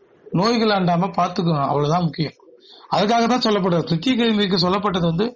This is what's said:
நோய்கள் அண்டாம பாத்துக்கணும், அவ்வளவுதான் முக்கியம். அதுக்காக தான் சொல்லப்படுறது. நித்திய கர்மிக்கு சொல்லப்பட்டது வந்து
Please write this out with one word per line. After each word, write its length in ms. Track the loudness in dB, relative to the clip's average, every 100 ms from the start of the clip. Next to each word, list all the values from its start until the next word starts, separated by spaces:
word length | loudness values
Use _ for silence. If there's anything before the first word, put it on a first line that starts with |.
| _ _ -6
நோய்கள் 420 | -2 0 2 0
அண்டாம 360 | 2 2 0 0
பாத்துக்கணும், 540 | 0 -2 0 0 0 0
அவ்வளவுதான் 400 | 0 0 0 -2
முக்கியம். 300 | -2 -6 -8 -20 -20 -20 -20 -4
அதுக்காக 360 | 0 2 2 2
தான் 200 | 0 0
சொல்லப்படுறது. 400 | 0 2 0 0
நித்திய 260 | -2 0 0
கர்மிக்கு 420 | 2 0 0 0
சொல்லப்பட்டது 460 | 0 0 0 0 -2
வந்து 200 | 0 -4